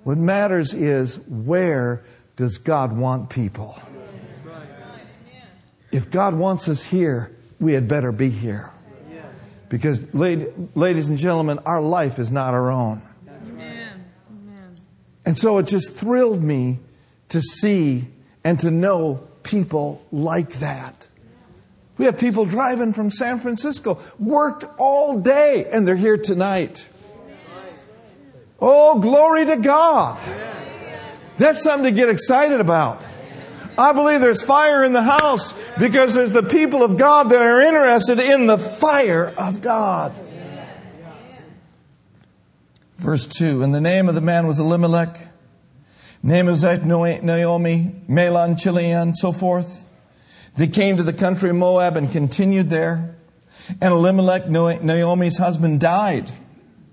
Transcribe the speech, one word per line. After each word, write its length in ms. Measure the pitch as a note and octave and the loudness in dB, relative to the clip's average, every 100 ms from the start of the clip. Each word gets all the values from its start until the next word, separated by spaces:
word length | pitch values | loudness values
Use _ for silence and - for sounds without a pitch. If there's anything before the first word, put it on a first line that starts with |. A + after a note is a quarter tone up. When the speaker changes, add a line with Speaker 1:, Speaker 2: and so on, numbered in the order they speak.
| C3 | -6
Speaker 1:
What 120 | D3+ | -2
matters 560 | E3 G3 G3+ F3+ C#3+ | 0 0 0 0 -2
is, 460 | - D3 C#3 B2+ - - | -4 -2 0 -2 -8 -12
where 760 | A#2 A#2 F3 F#3 C#3 B2 A#2+ - - _ - | -10 -4 -2 0 -2 -4 -6 -12 -20 _ -6
does 200 | B2 F#2+ | -6 -6
God 360 | - D3+ C3 | -4 -2 -2
want 360 | A2 B2+ B2+ G#2+ | -4 -4 -4 -6
people? 480 | - G#2 - G2+ - - - - - - - D#3 D#3+ D3+ D3 C#3+ - - - - - B3 _ _ _ _ | -8 -8 -8 -16 -18 -20 -20 -20 -20 -20 -20 -20 -20 -20 -20 -20 -20 -20 -20 -20 -20 -20 _ _ _ _
If 180 | C#3 G#2+ | -8 -4
God 260 | F3+ G3 D#3+ | -2 -2 0
wants 340 | F#3+ F#3+ - | -2 -2 -4
us 160 | D3 - | -6 -4
here, 500 | F3+ E3+ B2 A2+ - _ - | -2 0 -2 -8 -16 _ -6
we 140 | D#3+ | -2
had 160 | C#3 A2+ | 0 0
better 240 | D3 B2+ | -2 -2
be 160 | G#2+ C3 | -2 -4
here. 420 | A2 A2+ G#2 - - - - - D#3+ D3+ - - - - | -4 -8 -10 -12 -20 -20 -20 -20 -20 -20 -20 -20 -20 -10
Because, 480 | B2 D3+ C3+ - C#3 | -4 -2 -2 -4 -2
lad-, 360 | F3+ E3 D#3 - F3+ | -2 -2 -6 -10 -8
ladies 360 | F#3+ F#3 E3 D3 | -2 0 0 -2
and 80 | D3 | -2
gentlemen, 400 | F3 E3 D#3 D3 | -2 -2 -2 -4
our 200 | - E3+ | -4 -4
life 380 | D3+ F3+ C#3+ B2+ | -2 -2 -2 -4
is 140 | A2+ | -4
not 240 | C3+ C3 B2 | -4 -2 -2
our 160 | B2+ | -2
own. 320 | C3 A#2 G#2+ - _ - | -2 -4 -6 -14 _ -20
Speaker 2:
Amen. 760 | C#3+ A3+ A#3 A#3 A#3 A3+ F#3+ F3+ F3+ - | -20 -20 -20 -18 -18 -18 -18 -20 _ -20
Amen. 480 | G#3+ G3+ G3+ F#3 E3+ - _ _ _ - | -20 -20 -20 -20 -20 -20 _ _ _ -4
Speaker 1:
And 120 | E3 | 0
so 220 | A3+ G3+ | 2 2
it 80 | E3 | 0
just 260 | G3 - | -2 -4
thrilled 480 | - G#3 B3 B3 G3+ | -8 -2 2 2 0
me 380 | D3+ C#3 B2+ B2+ - _ _ _ - | -2 -2 -2 -4 -10 _ _ _ -8
to 120 | E3+ | -6
see 680 | - - G#3 G3 D3+ B2 B2 - _ _ | -4 -4 0 0 0 -2 -6 -16 _ _
and 160 | D#3+ E3 | -2 0
to 100 | E3 | 0
know 560 | E3 F#3+ F#3 D#3+ C3 - _ | 0 0 0 -2 -6 -10 _
people 600 | - G#3 F3+ D#3 D3 D3+ - | -6 -4 -2 -4 -6 -10 -10
like 420 | D3 D#3+ E3+ E3+ | -6 -2 -2 -4
that. 540 | C3 D3 C3+ B2+ - _ _ - _ _ - _ _ _ - | -6 -10 -10 -14 -20 _ _ -20 _ _ -20 _ _ _ -2
We 60 | B3+ | 0
have 120 | - | 0
people 280 | A#3+ G#3 G3+ | 0 0 -2
driving 480 | G#3 C4 B3 A#3 | -2 -2 -2 -2
from 180 | G#3+ G#3 | -2 -4
San 280 | - A#3+ B3 | -4 -4 -6
Francisco, 600 | B3 A#3 C#4+ C#4+ A3 E3 - - | -6 -6 -6 -6 -6 -6 -8 -8
worked 480 | G#3+ D4 D4 - - - | -2 0 0 -4 -12 -4
all 400 | C4+ C#4 D4 A#3+ | 0 0 0 0
day, 500 | F#3 C#4 D4+ B3 F#3+ | 2 4 4 2 0
and 160 | A3 F#3 | 0 2
they're 80 | F#3 | 2
here 220 | A3 G#3+ | 2 2
tonight. 680 | G#3+ F3+ F#3+ F#3+ D3 - - - - - C4+ C#3 - - - - - - - - - - - - | 0 -2 -2 -2 -4 -10 -20 -20 -20 -20 -20 -20 -20 -20 -20 -20 -20 -20 -20 -20 -20 -20 -20 -2
Oh, 380 | A#3+ C#4+ D4+ C#4 | 4 8 8 6
glory 480 | G#3 C#4 D#4 D#4 D#4 | 4 6 6 4 2
to 120 | D#4 | 2
God. 600 | A3 D4 E4 C#4+ D3 A2+ - - A3 - - - - - - - - - | 2 4 4 4 0 -4 -12 -14 -14 -14 -16 -18 -16 -16 -18 -20 -10 2
That's 240 | C#4+ D4+ | 2 2
something 320 | D#4+ C#4+ C4+ | 0 2 2
to 20 | G#3 | 2
get 140 | B3 | 2
excited 500 | G3 - C4 D4+ C#4 | 2 2 2 4 2
about. 440 | F3 E3 C3+ A2+ - - - - - - - - | 2 2 0 -4 -14 -20 -20 -20 -20 -18 -8 2
I 160 | C4 | 4
believe 260 | C#4 D4 D4 | 4 4 4
there's 220 | B3+ A3 | 4 2
fire 420 | - C#4 D4+ C#4+ | 2 4 4 4
in 80 | C4 | 4
the 100 | B3 | 2
house 520 | A3+ C#4+ D4+ A#3+ - - - - | 2 2 2 0 -4 -12 -10 -2
because 340 | A#3 B3+ C4 | 2 4 4
there's 200 | A#3 A#3+ | 2 2
the 100 | A3+ | 2
people 400 | - D#4+ D#4 C#4 | 2 2 2 2
of 140 | A#3+ F3+ | 2 4
God 320 | C#4 D4 B3+ | 6 6 6
that 120 | B3 | 4
are 200 | A#3 A#3+ | 6 6
interested 580 | D4+ D#4+ C4+ A#3+ A3 A#3+ | 6 6 4 4 2 2
in 260 | C4 C#4 A#3 | 4 4 4
the 120 | G#3+ | 2
fire 760 | - - D#4 C#4+ A#3 E3 E3+ - | 0 -2 0 2 2 2 -2 -4
of 240 | F#3+ G3 | -6 -4
God. 500 | A#3+ A3 G#3 F3 D3+ - - E3 F3 C#3+ C#3 - - E3+ E3 D#3 B3 D3+ D3 - _ _ _ _ _ _ _ _ _ _ _ _ _ - | -2 -2 -2 -2 -6 -10 -18 -18 -18 -18 -18 -20 -20 -20 -20 -20 -20 -20 -20 -20 _ _ _ _ _ _ _ _ _ _ _ _ _ -10
Verse 280 | F3 D3+ - | -4 -4 -4
two, 380 | - E3 C3+ | -2 0 0
"And 100 | C#3 | 0
the 60 | D3 | 0
name 300 | D#3+ F#3 F#3 | 2 2 2
of 60 | E3 | 0
the 60 | |
man 260 | D#3+ E3+ E3 | 0 0 0
was 120 | D3 | 0
Elimelech. 580 | D#3 F3 E3+ E3+ E3+ - - - _ _ _ _ _ _ - - | 0 2 2 2 -2 -6 -20 -20 _ _ _ _ _ _ -20 -6
Name 280 | B2 E3+ F3+ | 0 2 2
of 60 | E3 | 2
his 100 | F3 | 0
wife 180 | F#3 | 0
Noe-, 380 | D#3+ E3+ E3+ E3 | 0 0 0 -2
Naomi, 760 | E3+ E3 E3+ E3+ E3+ E3 F3 - - | -2 0 0 0 0 0 -2 -6 -2
Mahlon, 480 | C#3+ F3 F3 E3+ E3 | 0 2 2 0 0
Chilion, 580 | G3 F3 E3+ E3+ E3+ E3 | 0 0 0 0 -2 -2
so 160 | F#3 | -2
forth. 540 | - F#3 F3+ F3 - - _ _ _ _ - - - | -2 -2 -2 -4 -12 -20 _ _ _ _ -20 -8 -2
They 100 | E3 | 0
came 300 | G#3 G3 F#3 | 2 2 2
to 60 | |
the 100 | E3+ | 0
country 360 | E3+ F#3+ F#3 F#3+ | 0 -2 0 0
of 60 | F3 | 2
Moab 400 | F3+ F3+ F3+ E3 | 2 2 2 0
and 160 | C#3+ | -2
continued 560 | E3 C#3+ - F#3+ F#3+ E3 | -2 -2 0 0 2 0
there. 480 | D#3+ E3 E3 E3 - _ _ _ - - F#3 | 0 -2 -4 -6 -12 _ _ _ -20 -16 -4
And 140 | F#3 | 0
Elimelech, 560 | E3+ F3+ F#3+ F#3 F#3 F#3 | 4 4 4 2 0 0
Noe-, 300 | D#3+ E3+ E3 | 0 0 0
Naomi's 580 | D#3+ E3 E3+ F3+ F3 - | 0 0 2 0 0 0
husband, 420 | F3+ F3 E3 D3+ | -2 0 0 2
died. 500 | E3 F3+ G#3 C#3 - - - - _ _ - | 2 2 0 -2 -6 -14 -20 -20 _ _ -16